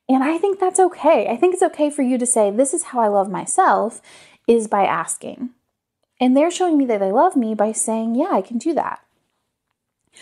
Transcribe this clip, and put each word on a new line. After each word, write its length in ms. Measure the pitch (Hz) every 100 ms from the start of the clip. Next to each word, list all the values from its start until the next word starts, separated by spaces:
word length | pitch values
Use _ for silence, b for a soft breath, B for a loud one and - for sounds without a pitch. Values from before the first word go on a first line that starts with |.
| -
And 160 | 262
I 140 | 285 330
think 220 | 403 381
that's 200 | 370 370
okay. 480 | 359 - 302 294 202
I 80 | 240
think 180 | 359
it's 100 | 359
okay 260 | 339 320 294
for 120 | 294
you 160 | 247 254
to 80 | 240
say, 260 | 226 208
"This 220 | 208 277
is 100 | 339
how 160 | - 254
I 80 | 214
love 220 | 202 202
myself, 720 | 175 185 - 359 196 208 - B B B B -
is 200 | 233 214
by 180 | 208 -
asking." 640 | 165 165 - - - 247 - _ _ _ _ _ -
And 160 | 254 262
they're 160 | 339
showing 260 | 349 370 294
me 80 | 254
that 140 | 208
they 120 | 190
love 240 | 226 359 302
me 180 | 220
by 180 | 214 214
saying, 440 | 214 - 226 226 233
"Yeah, 160 | 359
I 100 | 247
can 160 | - 240
do 160 | 320
that." 280 | 294 - - _ _ _ _ _ _ _ _ _ _ _ B